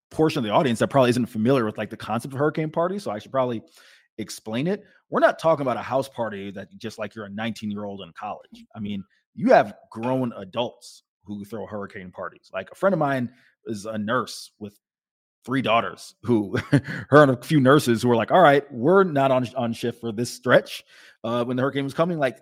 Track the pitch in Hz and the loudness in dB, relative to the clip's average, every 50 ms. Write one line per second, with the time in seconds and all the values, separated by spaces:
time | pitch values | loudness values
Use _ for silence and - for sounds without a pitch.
0 | _ _ - - 156 160 - 151 113 104 104 151 165 123 117 - 123 - - 139 | _ _ 0 2 2 2 2 0 -2 2 2 2 2 2 2 0 0 2 4 4
1 | 127 123 120 127 117 - - 110 107 127 139 131 113 107 104 113 107 - 107 - | 4 4 4 2 0 -4 -2 0 2 2 2 2 2 -2 -4 -6 -8 -10 -10 -12
2 | - - 110 117 - 135 135 131 147 156 - 165 156 156 - 165 170 185 196 208 | -8 -6 -6 -6 -6 -6 -4 -2 -2 -2 -2 -2 -6 -4 -2 -2 -2 -2 -4 -6
3 | - 113 107 107 - - 120 135 127 123 117 110 - _ _ _ _ - - _ | -6 -8 -8 -8 -8 -4 -2 0 0 0 -2 -6 -8 _ _ _ _ -20 -20 _
4 | _ _ _ - 104 - - - - 110 110 123 151 180 208 202 - _ _ _ | _ _ _ -12 -12 -12 -12 -16 -10 -8 -4 -4 -2 -2 -4 -6 -8 _ _ _
5 | _ - - 240 330 277 - - - 165 160 139 139 127 113 107 98 107 123 135 | _ -6 -2 2 2 2 2 2 0 0 0 2 0 -2 -4 -4 -4 -4 -4 -4
6 | 127 - - - 113 107 104 98 98 101 95 101 95 - 101 98 - 110 - - | -4 -4 -6 -6 -6 -6 -6 -10 -12 -12 -12 -14 -16 -18 -16 -14 -12 -12 -10 -10
7 | 107 101 - 110 104 98 101 107 110 117 104 - 110 104 101 104 104 101 98 95 | -12 -12 -12 -14 -14 -12 -10 -8 -6 -6 -6 -8 -8 -8 -8 -8 -10 -10 -12 -14
8 | 92 82 - - 107 104 90 - - _ 117 120 117 _ - 104 101 104 104 98 | -16 -18 -16 -14 -12 -12 -12 -12 -16 _ -20 -20 -20 _ -14 -10 -8 -8 -8 -8
9 | - _ _ _ _ _ - - 170 262 226 160 123 104 - - _ - - 110 | -10 _ _ _ _ _ -10 -2 2 4 6 6 4 2 -4 -18 _ -16 -12 -6
10 | 113 127 131 131 127 117 104 104 98 92 85 113 123 113 - _ - - - - | -4 -2 -2 -2 -2 -4 -6 -10 -14 -8 -6 -6 -6 -6 -8 _ -20 -20 -20 -20
11 | _ _ _ _ _ 104 104 101 95 98 113 104 95 90 104 104 98 95 - 101 | _ _ _ _ _ -14 -12 -12 -12 -12 -12 -12 -12 -10 -10 -10 -10 -12 -14 -16
12 | 92 90 - - 92 85 - - _ - - 95 98 - - - 185 196 190 156 | -16 -16 -14 -12 -12 -12 -14 -16 _ -12 -10 -10 -10 -10 -6 -2 0 0 2 2
13 | 151 139 135 127 120 117 - _ _ _ _ _ - - 113 101 92 110 110 107 | 0 0 -2 -2 -4 -6 -8 _ _ _ _ _ -12 -12 -10 -10 -8 -8 -8 -6
14 | 104 - 123 123 104 - - - - - _ - 104 101 _ _ _ _ _ _ | -4 -2 -2 -2 -2 -4 -10 -16 -18 -18 _ -18 -18 -18 _ _ _ _ _ _
15 | _ _ _ _ _ _ _ _ - 117 131 135 113 - 113 117 104 90 82 - | _ _ _ _ _ _ _ _ -6 -4 -2 0 2 2 2 2 2 -2 -8 -12
16 | - - - _ - 113 120 107 101 92 107 120 - - 147 131 - - - 131 | -18 -20 -20 _ 0 2 2 2 2 0 -4 -4 0 2 2 2 2 0 -12 -10
17 | - - 135 151 147 135 123 - - - 160 147 127 131 143 147 117 120 117 107 | 2 6 8 8 8 8 4 -2 -2 2 2 4 6 6 6 6 6 2 0 2
18 | 120 123 120 113 107 - 143 185 170 143 143 143 - - 131 117 117 160 190 196 | 2 2 2 2 2 4 6 6 8 8 6 4 2 -2 -8 -2 2 4 4 4
19 | 190 175 147 139 135 135 131 127 123 113 - 135 120 117 113 - - 117 - - | 4 4 2 2 2 4 2 2 0 -2 -4 -4 -4 -4 -4 -4 -6 -6 -6 -6
20 | 117 117 104 113 123 - - - - 123 131 139 - - - - - _ _ - | -8 -8 -4 -4 -6 -6 -6 -4 2 4 4 4 4 2 -12 -16 -16 _ _ -20
21 | - - _ _ - 117 120 120 120 123 127 127 127 139 135 143 139 139 - 160 | -20 -20 _ _ -8 -4 -4 -4 -2 -2 -2 -2 -2 -2 -2 -4 -6 -4 -2 -2
22 | 165 180 175 151 143 - - - | -2 -2 0 0 -2 -2 -2 -6